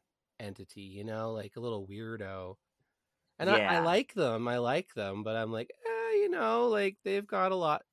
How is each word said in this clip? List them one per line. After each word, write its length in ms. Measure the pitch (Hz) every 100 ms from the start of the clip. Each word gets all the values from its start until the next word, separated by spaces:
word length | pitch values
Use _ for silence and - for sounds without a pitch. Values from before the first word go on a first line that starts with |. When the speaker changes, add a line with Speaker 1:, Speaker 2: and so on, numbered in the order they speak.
| _ _ _ -
Speaker 1:
entity, 440 | 104 95 95 -
you 200 | 98 98
know, 280 | 107 110 113
like, 240 | 110 101 -
a 40 |
little 240 | 120 107 95
weirdo. 680 | 101 113 113 95 95 92 95 _ _ _ _ _ _ _ -
And 100 | 175
I, 40 |
I 40 | 214
Speaker 2:
Yeah. 220 | 202 170
Speaker 1:
like 340 | 165 190 277
them, 320 | 202 139 113 120
I 100 | 123
like 360 | 120 151 190
them, 280 | - 98 101
but 120 | 107 110
I'm 160 | 110
like, 180 | 113 123 -
"Eh, 280 | 453 453 453
you 140 | 427 403
know, 380 | 339 220 233 240
like, 280 | 214 196 196
they've 220 | 196 196 202
got 260 | 202 190
a 40 | 190
lot, 280 | 160 151 -